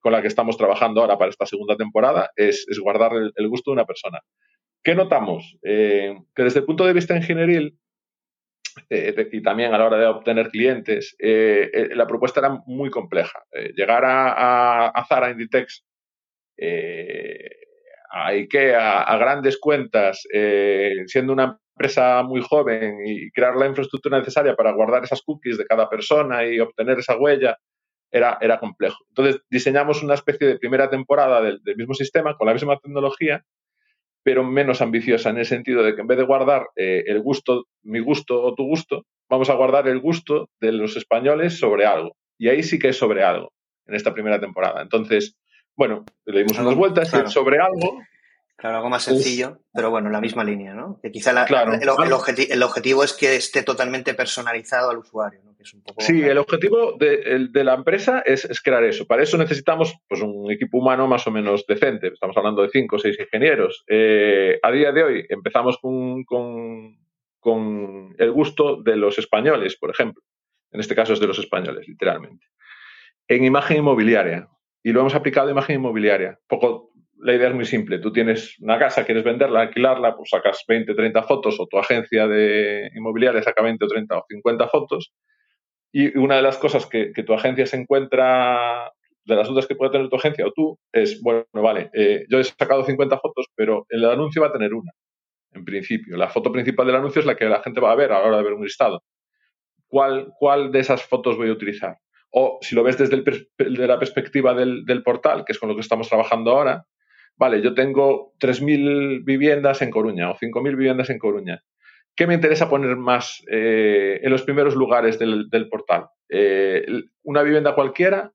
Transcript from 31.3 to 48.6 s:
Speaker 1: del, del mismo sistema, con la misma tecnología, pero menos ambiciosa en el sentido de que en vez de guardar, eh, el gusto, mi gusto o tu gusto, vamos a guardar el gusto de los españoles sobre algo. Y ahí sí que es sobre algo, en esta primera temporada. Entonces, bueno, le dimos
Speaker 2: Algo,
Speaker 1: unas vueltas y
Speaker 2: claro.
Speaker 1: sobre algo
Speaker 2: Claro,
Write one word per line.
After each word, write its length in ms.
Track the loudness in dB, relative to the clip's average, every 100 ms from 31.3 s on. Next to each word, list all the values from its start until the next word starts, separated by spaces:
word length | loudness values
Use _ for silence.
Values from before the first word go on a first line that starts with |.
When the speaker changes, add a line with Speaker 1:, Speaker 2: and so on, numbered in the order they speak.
| 2
Speaker 1:
del, 180 | 2 -4
del 120 | -6 -8
mismo 180 | -6
sistema, 420 | -6 -2 -2 -2 -2
con 100 | 0
la 80 |
misma 240 | 0 0 -4
tecnología, 680 | -4 -4 -4 -2 -4 -4 _ _ _ _ _ _ _ _
pero 180 | 0 2
menos 400 | 2 0 2 0
ambiciosa 480 | 0 -2 0 0 0
en 80 | -2
el 80 | -2
sentido 360 | -4 0 2
de 120 | 2
que 80 | 0
en 40 | -2
vez 120 | 0
de 60 |
guardar, 420 | 2 2 2 0 -2 -6
eh, 280 | -2 -2 -2
el 160 | -2
gusto, 440 | -2 -4 -2 -2 -4 _
mi 180 | -10 -6
gusto 420 | -2 -4 -2 -2
o 120 | -2
tu 120 | -2 -4
gusto, 400 | -4 -4 -8 -10 _ _
vamos 180 | 0 2
a 60 |
guardar 340 | 2 4 2 2
el 120 | 0
gusto 500 | -2 -4 -2 -4 -4 _
de 120 | -2
los 240 | 0 -4 -6
españoles 640 | -2 0 2 0 0 0
sobre 280 | 0 4 2
algo. 300 | 2 -4 -12 _ _
Y 120 | 2
ahí 140 | 2
sí 160 | 0 0
que 100 | 0
es 80 | 0
sobre 260 | 0 2
algo, 300 | 2 0 -6 _ _ _ -10
en 80 |
esta 180 | -4 -4
primera 260 | -4 -2 -2
temporada. 440 | -2 -4 -4 -4
Entonces, 560 | -4 -4 0 0 -2 _ _ _ _ -2
bueno, 280 | -2 -2 -10 _ -4
le 140 | 0
dimos 180 | 0 0
Speaker 2:
Algo, 120 | 0
Speaker 1:
unas 80 | 2
vueltas 300 | 2 2 0
y 40 |
Speaker 2:
claro. 180 | -2 0
Speaker 1:
sobre 280 | 0 2 2
algo 440 | 2 0 -4 -6 -18 _ _ _ _
Speaker 2:
Claro, 220 | _